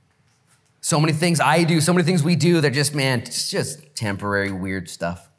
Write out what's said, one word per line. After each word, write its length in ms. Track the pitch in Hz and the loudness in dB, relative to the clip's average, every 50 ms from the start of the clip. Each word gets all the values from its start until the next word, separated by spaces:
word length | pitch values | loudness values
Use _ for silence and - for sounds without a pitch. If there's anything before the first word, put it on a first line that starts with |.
| _ _ _ _ _ _ _ _ _ _ _ _ _ _ _ _ | _ _ _ _ _ _ _ _ _ _ _ _ _ _ _ _
So 200 | - - - 147 | -4 -2 0 2
many 140 | 151 165 - | 2 2 0
things 260 | - 175 175 170 143 | 0 0 0 2 2
I 240 | 170 143 151 170 170 | 2 4 4 4 4
do, 180 | 151 175 160 | 4 2 2
so 100 | 151 170 | 4 2
many 140 | 180 180 175 | 2 2 2
things 180 | 147 156 156 135 | 2 2 2 2
we 120 | 160 175 | 0 0
do, 260 | - - 175 175 165 | 2 2 4 4 4
they're 100 | 151 147 | 2 2
just, 240 | 120 143 147 147 151 | 2 0 -2 0 0
man, 240 | 151 135 135 131 113 | 0 0 0 0 -2
it's 300 | - - - - - - | -2 -4 -6 -6 -6 -4
just 440 | - 190 - - - - - _ - | -4 -4 -4 -6 -8 -12 -14 _ -10
temporary, 580 | - - 202 196 98 101 104 101 101 98 98 | -6 -6 -6 -6 -4 -4 -2 0 0 0 -2
weird 380 | 98 92 92 95 95 95 87 87 | -4 -6 -6 -6 -6 -6 -8 -10
stuff. 400 | - - 82 85 87 87 - - _ | -10 -8 -6 -6 -6 -8 -14 -20 _